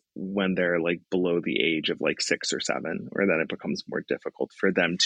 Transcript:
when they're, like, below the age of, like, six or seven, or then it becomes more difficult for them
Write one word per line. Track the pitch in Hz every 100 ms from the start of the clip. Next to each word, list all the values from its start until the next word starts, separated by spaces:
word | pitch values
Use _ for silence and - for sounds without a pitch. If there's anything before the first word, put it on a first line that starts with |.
| _ -
when | 95 98 95 92
they're, | 87 85
like, | 82 87 -
below | 92 90 85
the | 80 60
age | 82 78 76
of, | -
like, | 76 -
six | - - -
or | -
seven, | - - 80 95 -
or | - 98
then | 80
it | 78
becomes | - - - -
more | 78 -
difficult | - - - 67 -
for | 98
them | 92 85 92